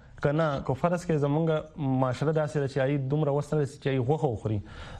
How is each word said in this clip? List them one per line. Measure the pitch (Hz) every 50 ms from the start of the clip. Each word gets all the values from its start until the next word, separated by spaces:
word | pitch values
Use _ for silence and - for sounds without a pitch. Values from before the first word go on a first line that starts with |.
| - - - -
که | - 147
نه، | 147 156 165 156 139 131 - -
که | 131
فرض | 127 - 175 180 175 170
کې | - 165 147 139
زموږ | 143 143 156 165 160 160 156 - - - -
معاشره | 151 135 131 131 131 127 123 - 143 143 160
داسې | 156 151 143 - 151
ده | 139 127
چې | - 143 131
هغوی | 135 147 143 135 131
دومره | 143 151 156 143 139 147
وس | 143 - -
نه | 156
لري | 143 120
چې | - - - 143
هغوی | 135 135 120 117
غوښه | 151 151 156 143
وخوري، | 113 104 - 110 110 101 - - - - - - -